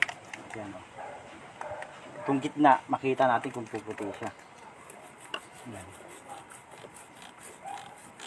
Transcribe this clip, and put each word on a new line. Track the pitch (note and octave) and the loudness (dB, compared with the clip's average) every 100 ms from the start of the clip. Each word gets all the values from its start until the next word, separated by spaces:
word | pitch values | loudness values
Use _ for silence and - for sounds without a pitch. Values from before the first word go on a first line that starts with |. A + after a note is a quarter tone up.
| - - - - - | 0 0 -12 -12 -10
Ayan, | A2+ G2+ | -8 -8
oh. | - - - - - - - - - G3+ - - - - - | -10 -12 -12 -10 -10 -14 -14 -16 -10 -8 -8 -8 -12 -14 -4
Itong | C#3 C#3 | 2 2
gitna, | C#3+ D3 D3 B2+ - | 2 10 12 12 8
makita | C3 C3+ B2+ C3 | 2 4 6 8
natin | A#2 B2+ | 6 2
kung | B2 A2 | -4 -4
puputi | G#2+ G#2 - G2+ - | -4 -4 -4 -4 -4
siya. | G#2+ - - - - - - - - - - - - - A#2+ | -6 -8 -16 -18 -18 -16 -16 -16 -16 -16 -10 -10 -10 -14 -12
Ayan. | G2+ F#2 - - - - - - - - - - - - - - - - - - - - - - - | -10 -12 -14 -16 -16 -14 -14 -14 -18 -16 -16 -16 -16 -18 -16 -16 -16 -16 -12 -10 -10 -10 -16 -18 -14